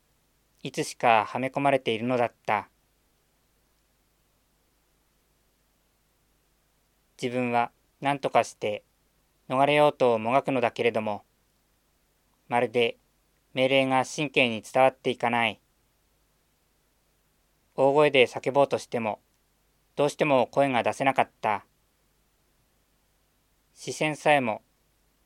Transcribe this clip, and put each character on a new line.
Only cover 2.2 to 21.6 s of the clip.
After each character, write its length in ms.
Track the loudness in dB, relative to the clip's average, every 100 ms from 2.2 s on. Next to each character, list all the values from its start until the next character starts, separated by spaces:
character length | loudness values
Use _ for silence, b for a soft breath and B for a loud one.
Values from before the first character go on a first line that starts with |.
| -2
っ 60 | _ -6
た。 240 | -6 -6 _ _ _ _ _ _ _ _ _ _ _ _ _ _ _ _ _ _ _ _ _ _ _ _ _ _ _ _ _ _ _ _ _ _ _ _ _ _ _ _ _ _ _ _ -10
自 140 | -6 -4
分 160 | -2
は 200 | -2 -4 _ _ -8
何 200 | -4 -4
と 100 | 0
か 160 | 0 -2
し 100 | -6
て 300 | -8 -8 _ _ _ _ _ _ -4
逃 160 | 0 2
れ 100 | 4
よ 140 | 2
う 40 |
と 260 | 2 0 0
も 120 | 0
が 120 | -2
く 80 | 0
の 80 | -2
だ 120 | -2
け 120 | 0
れ 80 | -2
ど 100 | 0
も、 220 | -4 -8 _ _ _ _ _ _ _ _ _ _ _ _ -4
ま 100 | -2
る 100 | 0
で 280 | 0 -2 -4 _ _ _ _ _
命 160 | -2 2
令 160 | 2 2
が 180 | 0
神 260 | -2 -6 -4
経 200 | 0 0
に 120 | -2
伝 220 | -4 2
わ 60 | 2
っ 80 | 0
て 120 | -6
い 80 | -4
か 120 | -2
な 180 | -2 -2
い。 140 | -6 _ _ _ _ _ _ _ _ _ _ _ _ _ _ _ _ _ _ _ _ _ 0
大 180 | 2
声 180 | 4 4
で 140 | 4 4
叫 260 | 0 -2
ぼ 120 | 2
う 40 | 2
と 100 | 0
し 100 | -4
て 120 | -6
も、 220 | -4 -8 _ _ _ _ _ _ _ -2
ど 100 | -2
う 40 |
し 60 | 0
て 100 | 2
も 220 | 2 2
声 200 | 0 0
が 140 | 0
出 80 | -2
せ 140 | 0 -2
な 80 |
か 80 | 0
っ 80 | -2 -4
た。 240 | -6 -6